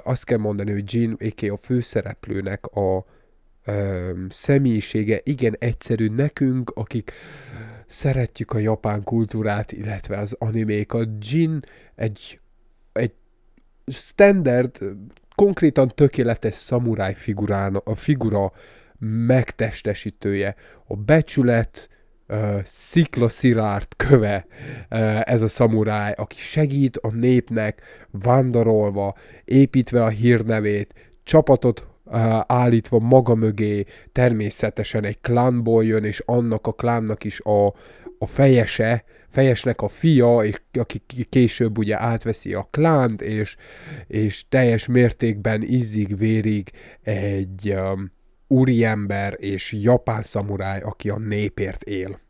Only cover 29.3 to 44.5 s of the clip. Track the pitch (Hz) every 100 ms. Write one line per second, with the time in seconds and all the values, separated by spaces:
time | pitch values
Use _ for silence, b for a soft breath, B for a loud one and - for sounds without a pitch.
29.3 | B B 135 139 131 117 120 113 107 120
30.3 | 117 110 110 104 101 104 - b b -
31.3 | 160 151 131 123 - - - - 113 113
32.3 | 110 - 123 123 117 - 117 117 131 123
33.3 | 113 110 101 104 104 98 B B 127 123
34.3 | 110 104 - 107 - 104 110 104 - -
35.3 | 120 127 120 113 113 110 110 104 101 -
36.3 | 123 117 107 117 - 120 117 110 104 107
37.3 | - - 104 101 - B B B - -
38.3 | - 139 123 107 - 110 117 - b b
39.3 | - 135 117 127 - 104 - 165 139 120
40.3 | 120 107 101 _ 123 113 107 - 123 117
41.3 | 131 120 - 113 104 104 104 117 113 113
42.3 | - - 95 - 147 160 147 123 104 -
43.3 | 107 104 - B B B 147 B 107 107
44.3 | - -